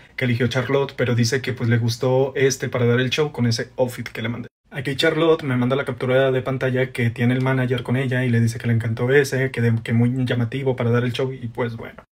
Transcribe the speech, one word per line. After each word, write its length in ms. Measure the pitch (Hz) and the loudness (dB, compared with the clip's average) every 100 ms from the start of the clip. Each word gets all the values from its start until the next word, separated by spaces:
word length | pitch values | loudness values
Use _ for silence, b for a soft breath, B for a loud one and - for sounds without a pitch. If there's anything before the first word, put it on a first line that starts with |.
| B - | B -4
que 100 | 123 | -2
eligió 200 | 120 120 | 0 0
Charlotte, 440 | 131 120 139 139 | 0 0 0 0
pero 200 | - 123 | -2 0
dice 260 | 117 117 135 | 2 2 0
que, 140 | 131 | -2
pues, 160 | 120 120 | -4 0
le 80 | 117 | 2
gustó 560 | 117 117 131 131 135 143 | 0 0 2 2 2 2
este 320 | 135 - 127 | 0 0 -4
para 160 | 123 | 0
dar 160 | 120 120 | 2 2
el 80 | 127 | 0
show 240 | 156 147 | 0 -2
con 140 | - 120 | 0 0
ese 240 | 117 120 - | 0 -4 -2
outfit 280 | 123 123 117 | -2 -4 -10
que 120 | - | -8
le 80 | 113 | -6
mandé". 200 | 120 120 _ _ | -6 -12 _ _
Aquí 260 | 160 135 135 | -8 -6 0
Charlotte 480 | 165 156 165 160 | 2 4 4 2
me 120 | 139 123 | 2 0
manda 200 | 123 135 | 2 0
la 100 | 135 | -2
captura 440 | 120 127 131 135 | -4 0 2 4
de 120 | 127 | 2
pantalla 500 | 131 131 120 127 131 | -2 -2 0 0 -2
que 160 | - 117 | 0 -2
tiene 240 | 117 120 | 0 0
el 80 | 127 | 2
manager 420 | 131 131 123 123 | 2 0 0 -2
con 140 | 127 127 | -2 -2
ella 280 | 131 127 127 | 0 0 2
y 20 | |
le 80 | 117 | 2
dice 200 | 113 - | 2 0
que 80 | 117 | 0
le 80 | |
encantó 360 | 113 113 113 123 | 0 0 -2 2
ese, 400 | 139 135 131 131 | 4 4 0 -2
que 120 | 120 | 0
de-, 180 | 117 113 | 0 0
que 120 | 113 | 0
muy 320 | 117 120 131 123 | 2 2 0 0
llamativo 500 | 120 117 135 131 127 | 0 -2 -2 -2 0
para 140 | 117 | 0
dar 140 | 120 | 0
el 80 | 123 | 0
show 180 | 117 131 | -2 -4
y, 160 | 131 120 | -6 -8
pues, 280 | 127 117 117 | -6 -6 -8
bueno. 260 | - - - | -14 -18 -20